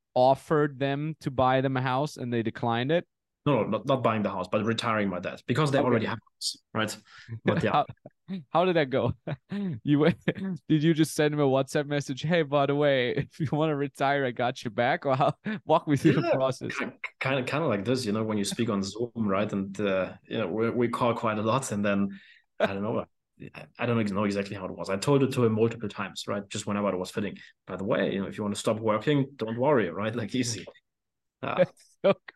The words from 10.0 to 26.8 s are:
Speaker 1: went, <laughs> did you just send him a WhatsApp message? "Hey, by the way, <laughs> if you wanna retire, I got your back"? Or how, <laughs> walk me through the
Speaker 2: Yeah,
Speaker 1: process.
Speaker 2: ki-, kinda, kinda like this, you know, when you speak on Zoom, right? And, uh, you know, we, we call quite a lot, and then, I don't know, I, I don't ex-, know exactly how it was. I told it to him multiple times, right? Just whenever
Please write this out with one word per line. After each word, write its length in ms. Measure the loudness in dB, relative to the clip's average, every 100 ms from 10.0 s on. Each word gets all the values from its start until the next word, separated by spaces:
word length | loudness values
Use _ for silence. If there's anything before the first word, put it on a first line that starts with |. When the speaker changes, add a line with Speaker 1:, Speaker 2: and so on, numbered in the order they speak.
Speaker 1:
went, 160 | 4 2 -2
<laughs> 420 | -4 -4 -6 0
did 140 | 2
you 100 | 4
just 220 | 4 2
send 180 | 2 2
him 60 | 4
a 80 | 2
WhatsApp 400 | 2 0 -2 -2
message? 360 | -2 -4 -6
"Hey, 200 | 0 0
by 240 | 2 2 2
the 80 |
way, 360 | 4 4 4 2
<laughs> 60 | -2
if 220 | -4 -4
you 80 | -2
wanna 240 | 0 0 0
retire, 500 | -2 -2 0 2 0
I 60 |
got 320 | -2 -2 -2
your 80 | -6
back"? 340 | 0 0 2 0
Or 80 |
how, 200 | 2 2 0
<laughs> 200 | -6 -6
walk 220 | 2 2 4
me 100 | 4
through 180 | 4
the 80 | 4
Speaker 2:
Yeah, 120 | 2
Speaker 1:
process. 420 | 2 0 -2 -6 -6
Speaker 2:
ki-, 100 | -8 -8 -12 -6
kinda, 240 | -2 -2
kinda 240 | 0 -2 0
like 160 | 0
this, 200 | 0 0
you 60 | 0
know, 140 | -2
when 120 | 0 -2
you 80 |
speak 240 | -2 -2 0
on 140 | 0
Zoom, 300 | -2 -4 -6
right? 380 | -2 0 0 0
And, 280 | -2 -4 -2
uh, 340 | 0 0 -2 -6 -8
you 120 | -4
know, 100 | -2
we, 220 | 0 0
we 180 | 0 0
call 260 | 0 0
quite 240 | 0 -2 -2
a 40 |
lot, 280 | 0 0 -2
and 140 | -2
then, 340 | 0 2 0 -4 -20 -20 _ -2
I 80 | -2
don't 160 | -2
know, 220 | -4 -4 -6 _ _ -20 -18
I, 120 | -18 -16 -6
I 80 | 0
don't 140 | 0
ex-, 100 | 0
know 140 | 0
exactly 320 | -2 -2 -4 -6
how 80 |
it 80 | -10
was. 180 | -8 -6
I 60 | -2
told 260 | 2 4
it 80 | 4
to 100 | 2
him 80 | 2
multiple 360 | 4 2 0 -8
times, 360 | -8 -8 -8 -6
right? 160 | -6 -6
Just 180 | -8 -4
whenever 220 | -2